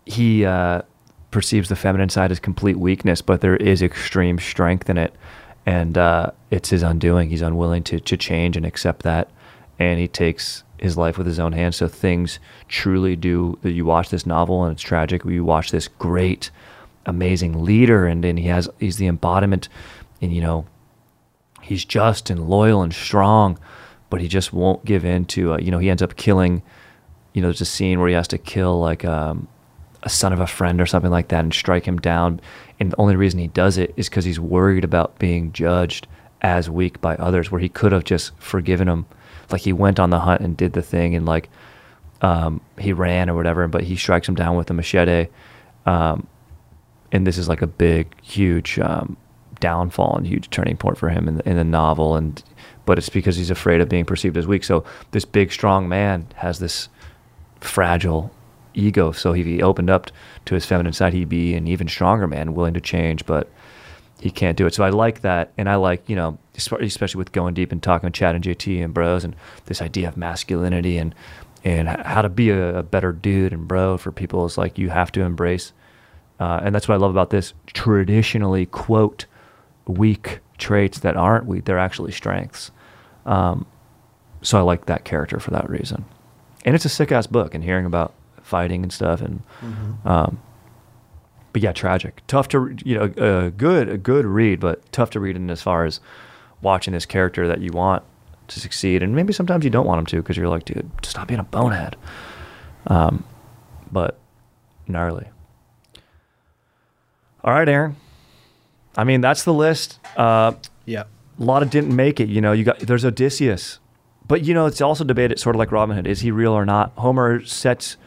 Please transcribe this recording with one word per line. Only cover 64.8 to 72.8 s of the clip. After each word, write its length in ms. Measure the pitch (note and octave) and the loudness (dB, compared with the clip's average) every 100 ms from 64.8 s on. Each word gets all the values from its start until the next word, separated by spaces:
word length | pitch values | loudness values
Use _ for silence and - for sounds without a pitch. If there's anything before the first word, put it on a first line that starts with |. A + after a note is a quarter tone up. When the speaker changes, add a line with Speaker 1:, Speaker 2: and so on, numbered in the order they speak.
Speaker 1:
I 60 | F#2+ | 0
like 320 | G#2 A2+ A2+ | 2 0 0
that. 300 | F#2+ F2 - - | -2 -2 -4 -4
And 100 | G2 | 0
I 60 | G2+ | 2
like, 320 | F#2 F2+ - | 2 0 -4
you 80 | G2 | -4
know, 220 | E2 D#2 _ - | -4 -6 _ -12
espe-, 260 | - A2+ | -8 -6
especially 360 | G#2+ - G2+ F#2 | -6 -4 -6 -6
with 120 | F2+ | -6
going 220 | G2 F2 | -4 -2
deep 180 | E2+ F2 | -2 -4
and 100 | E2+ | -2
talking 260 | - E2+ F2+ | 0 0 0
with 60 | |
Chad 220 | - F2+ E2+ | 0 0 0
and 80 | |
J 100 | F2+ | -4
T 280 | F2 G2 F2+ | -6 -4 -4
and 120 | E2+ | -2
bros 300 | E2+ E2+ F2+ | -2 0 0
and 120 | E2+ - - - - | -4 -10 -18 -20 -12
this 160 | - | -8
idea 260 | E2 G2 F2 | -6 -4 -6
of 100 | F2 | -6
masculinity 800 | E2+ E2 - F2+ F2+ F2+ F2+ E2+ | -8 -8 -4 -2 0 0 0 -2
and, 180 | E2 - - - - _ | -4 -8 -18 -20 -20 _
and 240 | F2+ E2+ E2 | -2 0 0
h-, 180 | E2 - | -2 -2
how 160 | G#2+ | 0
to 80 | G#2 | 0
be 200 | F#2+ A2+ | 2 2
a, 260 | G2 F2 | 2 0
a 60 | F2+ | -2